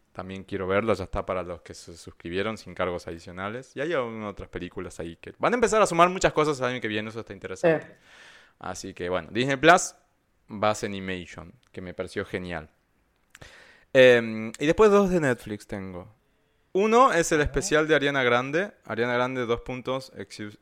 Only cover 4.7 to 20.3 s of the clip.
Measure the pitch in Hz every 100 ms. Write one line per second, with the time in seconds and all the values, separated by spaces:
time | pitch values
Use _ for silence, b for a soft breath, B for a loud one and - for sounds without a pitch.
4.7 | - 87 - 85 85 - - 151 233 226
5.7 | 214 196 170 175 185 170 156 151 139 127
6.7 | 127 113 107 110 110 107 98 92 92 175
7.7 | 156 - - B B B B B B -
8.7 | 92 95 90 90 90 80 98 131 135 151
9.7 | 180 - - _ _ _ _ - 107 104
10.7 | 107 110 98 95 92 87 - 85 - _
11.7 | - 90 87 90 - 95 101 90 85 80
12.7 | _ _ _ _ _ _ - B B B
13.7 | B B 135 127 120 113 110 110 - 147
14.7 | 165 214 202 196 180 147 123 - 104 -
15.7 | 104 95 90 98 _ _ _ _ _ _
16.7 | 185 214 226 262 170 165 160 139 139 131
17.7 | 151 156 151 139 139 123 120 131 156 202
18.7 | - - 110 120 123 123 131 117 117 120
19.7 | 127 123 131 131 - 101